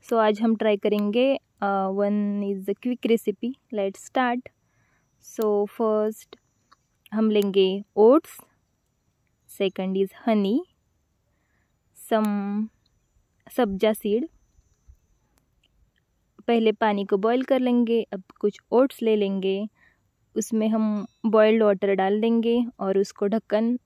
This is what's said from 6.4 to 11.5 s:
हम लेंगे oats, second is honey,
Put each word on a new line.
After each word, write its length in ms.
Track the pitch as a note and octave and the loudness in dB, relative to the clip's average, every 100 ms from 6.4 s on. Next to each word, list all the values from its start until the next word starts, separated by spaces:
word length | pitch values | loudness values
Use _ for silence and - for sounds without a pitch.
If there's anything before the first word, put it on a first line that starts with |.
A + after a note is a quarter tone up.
| _ _ _ _ _ _ _ | _ _ _ _ _ _ _
हम 180 | G#3+ A3 | -2 0
लेंगे 340 | G#3+ G3+ G3 F#3+ G3 G#3 - | 2 2 2 2 0 -8 4
oats, 420 | A3 C#4+ - - - _ _ _ _ _ _ _ _ _ _ | 6 6 2 -20 -20 _ _ _ _ _ _ _ _ _ _
second 480 | - G3 - F#3+ F#3+ | -6 -6 -4 -4 -2
is 100 | G3 - - | -4 -4 -2
honey, 320 | G#3+ G3 A#3 F4+ _ _ _ _ _ _ _ _ | 0 0 -2 -4 _ _ _ _ _ _ _ _